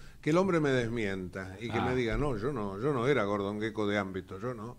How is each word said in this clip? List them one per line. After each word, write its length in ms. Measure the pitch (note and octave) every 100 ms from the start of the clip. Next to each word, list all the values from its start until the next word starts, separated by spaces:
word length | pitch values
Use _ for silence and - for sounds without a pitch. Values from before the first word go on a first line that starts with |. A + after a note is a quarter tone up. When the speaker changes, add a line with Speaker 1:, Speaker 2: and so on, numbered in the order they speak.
| - -
Speaker 1:
que 100 | D3+
el 60 | E3
hombre 220 | F#3+ E3+
me 100 | D3
desmienta 880 | C3 A2+ A#2 G2+ F#2+ F2+ F#2+ F#2 F#2+
y 80 | A#2
que 80 | A2+
Speaker 2:
Ah. 80 | B2
Speaker 1:
me 100 | B2+
diga, 220 | A2+ A2
"No, 200 | D3 A2
yo 140 | A#2+
no, 300 | C3+ G#2 G2
yo 100 | C3+
no 160 | C3+ A#2+
era 160 | C3+
Gordon 380 | G2+ G#2 G2 G#2
Gecko 260 | A2 G#2+ G#2
de 100 | G#2
ámbito, 420 | G2 F#2 F#2 F#2+
yo 120 | A#2+
no". 240 | A#2 A2+